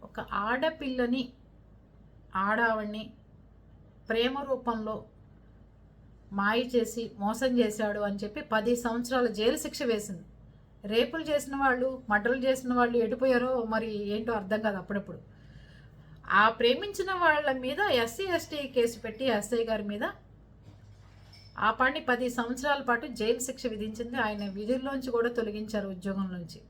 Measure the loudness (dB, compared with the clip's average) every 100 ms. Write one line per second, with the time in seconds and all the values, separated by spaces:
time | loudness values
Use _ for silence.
0 | -14 -12 -6 -4 0 0 0 -2 -6 -2
1 | 0 0 -2 -10 -20 -20 -20 -20 -20 -20
2 | -20 -20 -10 -4 0 2 2 0 -4 -8
3 | -10 -16 -20 -20 -20 -20 -20 -20 -20 -20
4 | -2 2 2 0 -2 -2 0 -2 -4 -6
5 | -10 -20 -20 -20 -20 -20 -20 -20 -20 -20
6 | -20 -20 -10 0 2 2 2 2 2 -4
7 | -8 -4 -4 0 2 4 2 2 -2 0
8 | -2 -4 -6 -8 -2 0 2 0 0 -2
9 | 0 2 2 2 2 2 -2 -4 0 0
10 | -2 -10 -12 -20 -20 -20 -20 -16 -2 2
11 | 2 0 0 -2 -2 0 2 4 0 -2
12 | 0 2 2 0 2 0 2 2 4 4
13 | 2 2 4 4 4 0 0 -2 -2 -4
14 | -2 -4 -2 -4 -2 0 0 -2 -4 -6
15 | -6 -14 -16 -20 -20 -20 -20 -20 -20 -20
16 | -20 -20 2 6 6 6 4 4 0 -4
17 | -2 4 4 4 2 0 -2 0 2 2
18 | 2 -2 -2 -2 -2 -6 -4 2 2 0
19 | -10 -4 0 0 0 -2 0 -2 -4 -4
20 | -4 -6 -18 -20 -20 -20 -20 -20 -20 -20
21 | -20 -20 -20 -20 -18 0 0 4 2 2
22 | 0 0 0 -2 -4 -2 0 0 2 0
23 | -2 -4 0 0 -2 -6 -6 -6 -8 -6
24 | -6 -2 -2 -2 -6 -6 -2 -2 -2 -4
25 | -2 0 0 0 -4 -4 -4 -4 -4 -6
26 | -6 -4 -4 -6 -10 -14 -20